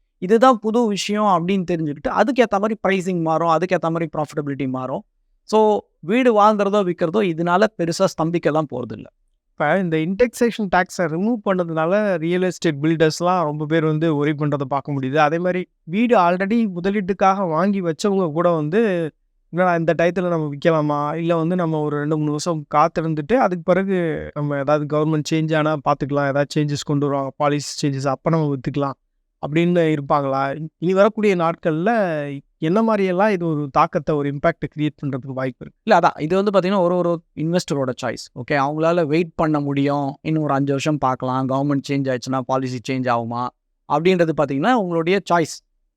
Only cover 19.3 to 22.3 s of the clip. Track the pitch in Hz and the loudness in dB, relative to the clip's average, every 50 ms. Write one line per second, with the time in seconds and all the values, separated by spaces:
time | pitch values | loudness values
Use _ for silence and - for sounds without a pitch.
19.3 | _ _ _ _ 156 170 185 180 170 170 165 170 165 160 170 180 175 196 180 175 | _ _ _ _ -2 0 2 2 2 2 2 0 2 2 2 2 2 0 -2 0
20.3 | 170 160 156 147 143 143 - 170 165 156 151 147 147 147 147 147 160 165 165 165 | -2 -2 -2 -4 -6 0 2 2 2 4 2 2 0 0 -2 -2 -4 -2 0 0
21.3 | 170 165 160 170 180 180 170 160 160 151 151 151 147 147 147 151 156 151 151 151 | 0 2 2 0 0 0 0 0 -2 -2 -2 -2 -2 -2 -2 -2 -2 0 0 -2